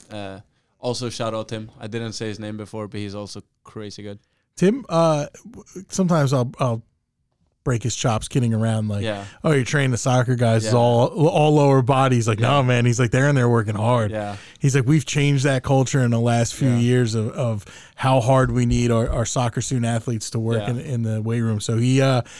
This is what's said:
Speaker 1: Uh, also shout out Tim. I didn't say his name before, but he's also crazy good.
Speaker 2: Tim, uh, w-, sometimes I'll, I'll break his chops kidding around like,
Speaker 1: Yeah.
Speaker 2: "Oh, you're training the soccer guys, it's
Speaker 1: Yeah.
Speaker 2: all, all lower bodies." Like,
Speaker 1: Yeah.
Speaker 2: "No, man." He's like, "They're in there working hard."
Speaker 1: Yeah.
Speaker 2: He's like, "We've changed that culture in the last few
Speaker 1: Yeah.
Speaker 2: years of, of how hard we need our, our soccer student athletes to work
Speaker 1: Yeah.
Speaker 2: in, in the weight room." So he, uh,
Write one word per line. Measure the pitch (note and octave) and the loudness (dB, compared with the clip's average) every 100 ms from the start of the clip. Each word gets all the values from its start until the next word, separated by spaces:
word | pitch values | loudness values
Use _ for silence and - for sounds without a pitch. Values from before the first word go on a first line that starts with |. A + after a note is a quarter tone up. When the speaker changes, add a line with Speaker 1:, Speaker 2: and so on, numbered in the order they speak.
| - | -18
Speaker 1:
Uh, | G#2 G2 G2 - _ _ _ | -14 -14 -16 -20 _ _ _
also | B2 A#2 B2 | -6 -4 -6
shout | - A#2 | -6 -6
out | A2 A2 | -6 -8
Tim. | A2 A2 - | -10 -12 -16
I | A2 | -10
didn't | A#2 A2+ | -8 -8
say | A2 A2 | -8 -10
his | G#2 | -8
name | G#2+ G#2+ | -10 -12
before, | G#2 A2 G#2 | -12 -12 -10
but | G#2 | -8
he's | G#2 | -10
also | G2+ G2+ G2+ - _ | -10 -12 -16 -20 _
crazy | - A2 G#2 - | -20 -16 -14 -14
good. | G2+ G2+ _ _ _ - | -16 -16 _ _ _ 0
Speaker 2:
Tim, | F3+ C4 - | 0 0 -2
uh, | E3 E3 D3+ C#3+ - | 0 2 0 -4 -12
w-, | - - - F#3 F#3+ | -20 -20 -20 -20 -10
sometimes | - F3+ E3+ C#3 | -2 0 2 2
I'll, | C3+ B2 - | 0 -2 -2
I'll | B2+ A2+ - _ _ _ _ _ _ _ | -2 -4 -8 _ _ _ _ _ _ _
break | - A#2+ | -4 -2
his | A2+ - | -2 -2
chops | C3+ A2 - | -2 -2 -2
kidding | C#3 A#2 | -2 0
around | A2 A2+ A2 G#2+ | 0 0 0 -2
like, | G2+ | -4
Speaker 1:
Yeah. | A2 G2+ G2+ - | -4 -6 -10 -6
Speaker 2:
"Oh, | E3 | 0
you're | C#3+ | 0
training | A#2 D3 C3+ | 0 0 0
the | A#2 | 0
soccer | C3+ B2+ A#2+ B2 | 0 2 2 2
guys, | A#2 A2+ | 2 2
it's | A2 | 2
Speaker 1:
Yeah. | A#2+ | 2
Speaker 2:
all, | A#2+ A#2 B2+ - D3+ | 4 4 2 2 2
all | E3 D3+ D3 | 4 4 4
lower | C#3+ C3+ | 6 4
bodies." | B2 C3 C3+ B2 A2+ | 4 2 4 2 0
Like, | G#2+ | 0
Speaker 1:
Yeah. | B2+ | 2
Speaker 2:
"No, | C#3+ | 2
man." | B2+ B2 A#2+ | 2 2 2
He's | A2+ | 2
like, | B2 | 2
"They're | C3 C#3+ | 2 2
in | |
there | C#3 A#2+ | 4 4
working | A#2 G#2+ | 2 0
hard." | G#2 A2 B2 G#2+ | -2 2 2 0
Speaker 1:
Yeah. | G#2+ G#2 G2 - - | -4 -8 -10 -16 -2
Speaker 2:
He's | C#3+ C3+ | 0 2
like, | A#2+ | 4
"We've | D#3 | 2
changed | - D3 C#3+ C#3 C#3+ | 2 0 2 2 2
that | C3 | 0
culture | - C3+ B2+ C#3+ | 2 2 2 2
in | A#2+ | 2
the | A#2 | 2
last | A#2 A#2+ A#2 | 2 2 0
few | - C3+ | 0 0
Speaker 1:
Yeah. | A#2+ | 2
Speaker 2:
years | A#2+ B2+ A#2 A2+ | 2 2 2 -2
of, | A2 | -4
of | C#3+ A#2+ G#2+ - - - - | -4 -4 -4 -8 -20 -20 -4
how | C3 C3 | 0 2
hard | A#2 C3 B2+ | 4 2 2
we | A#2+ A#2+ | 2 2
need | A#2+ A#2+ | 2 2
our, | A2+ A#2+ | 0 0
our | B2+ A2 | -2 -2
soccer | C#3 A#2+ B2+ | -2 -2 -4
student | - B2+ A#2 | -4 -2 -2
athletes | A#2 C3 A2+ - | -2 -4 -6 -6
to | A#2 | -6
work | A2+ A2+ | -2 -2
Speaker 1:
Yeah. | G#2 | -2
Speaker 2:
in, | A#2+ | -6
in | - A#2+ | -4 -4
the | A2 A2 | -2 -4
weight | G#2+ A#2 | -2 -2
room." | A2+ G#2 | 0 -2
So | - A2+ | -2 0
he, | B2 C3 | 2 4
uh, | C3 B2+ - | 2 2 -2